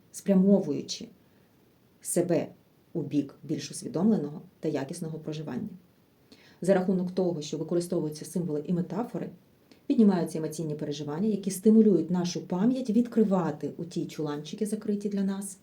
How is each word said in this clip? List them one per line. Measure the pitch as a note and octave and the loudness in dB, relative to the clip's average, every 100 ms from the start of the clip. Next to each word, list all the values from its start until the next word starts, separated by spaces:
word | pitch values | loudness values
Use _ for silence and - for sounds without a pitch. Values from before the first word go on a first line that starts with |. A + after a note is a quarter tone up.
| _ | _
спрямовуючи | - - F#3 G3 G3 D#3 C#3 C#3+ - - - _ _ _ _ _ _ _ _ | -4 4 6 8 6 4 -4 -6 -10 -14 -20 _ _ _ _ _ _ _ _
себе | - F3 F3 E3 - - _ _ _ | -2 0 2 0 -2 -10 _ _ _
у | E3+ | -8
бік | C#3+ C#3+ C#3 - | -4 -2 -4 -8
більш | C#3+ D3+ - | -8 -8 -8
усвідомленого | - - D#3 G#3 F#3+ D3 D3+ - _ | -10 -6 0 2 2 0 -8 -16 _
та | D#3+ | -4
якісного | C#3+ C#3 E3+ D#3+ D#3 | -2 -4 -8 -8 -8
проживання. | - D#3 D3+ - - - _ _ _ _ _ - - _ | -8 -8 -8 -8 -10 -12 _ _ _ _ _ -20 -20 _
За | F3 | 2
рахунок | F#3+ F#3 F3+ F3+ | 2 2 0 0
того, | - F3 D3+ | 0 0 -2
що | - D3 | -6 -6
використовуються | D#3+ F3 F3 E3+ D#3 - | -2 -2 0 -2 -2 -6
символи | - F#3 D#3 D3 D3+ | -6 -4 -2 -4 -2
і | |
метафори, | F3 F3 F3 A#3+ E3+ - - _ _ _ _ - | -2 -2 -4 -4 -6 -10 -12 _ _ _ _ 0
піднімаються | B3 G#3 F3+ D#3 D#3+ | 6 6 6 0 -4
емоційні | D#3 D#3 D#3+ | -6 -6 -6
переживання, | D3 D3+ C#3+ C#3+ D3+ A3 | -4 -6 -6 -6 -2 -2
які | G3 F#3+ | -2 -4
стимулюють | F#3 A3 A3 G#3+ E3+ D#3 | 2 6 8 8 6 4
нашу | F3+ F3 D#3+ - | 0 -2 -4 -4
пам'ять | F3+ A#3 C4 A3 | 0 2 0 0
відкривати | A3 A#3 A3+ G3 F#3 D#3+ D3 C#3+ - | 0 2 2 2 2 0 -2 -6 -8
у | |
ті | E3+ E3+ D3+ | -8 -6 -6
чуланчики, | - D3+ D3 D3+ G#3 G#3 | -4 -4 -6 -8 -6 -4
закриті | G#3+ - G3+ G3+ | -4 -4 -4 -2
для | G3+ | -2
нас, | G3 G3 G3 - | -2 -4 -8 -14